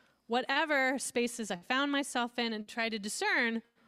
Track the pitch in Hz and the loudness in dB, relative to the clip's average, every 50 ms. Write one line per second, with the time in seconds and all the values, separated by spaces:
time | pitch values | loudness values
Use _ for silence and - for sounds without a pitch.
0 | _ _ _ _ _ - 226 254 247 - 269 285 320 302 302 269 262 254 277 254 | _ _ _ _ _ -2 0 0 0 2 0 0 2 2 4 4 4 4 2 0
1 | - - - 254 240 233 - - 226 - 196 175 175 - 254 262 285 285 277 277 | -2 -2 0 0 0 0 -2 -4 -4 -4 -4 -6 -2 -2 0 0 2 2 2 0
2 | 285 - - 247 240 240 - - 240 226 226 214 214 - - 240 226 226 220 220 | 0 0 -2 -2 -2 -2 -2 -2 -2 -2 -2 -4 -8 -8 -4 -2 -2 -2 -2 -2
3 | 196 214 - - 381 427 381 311 247 233 226 233 - _ _ _ _ | -4 -4 -4 -2 0 2 2 2 2 2 0 -2 -4 _ _ _ _